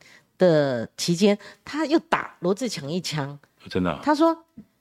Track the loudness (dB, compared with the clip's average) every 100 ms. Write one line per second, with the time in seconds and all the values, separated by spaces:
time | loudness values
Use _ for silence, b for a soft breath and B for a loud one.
0 | b b b 2 4 6 2 -2 -6 -6
1 | -2 2 4 2 B B -10 -6 0 0
2 | 0 -4 -4 -6 -4 -2 -4 -6 -6 -6
3 | -4 -6 -6 -10 _ _ -8 -2 -2 -2
4 | 0 2 2 0 _ -20 -20 _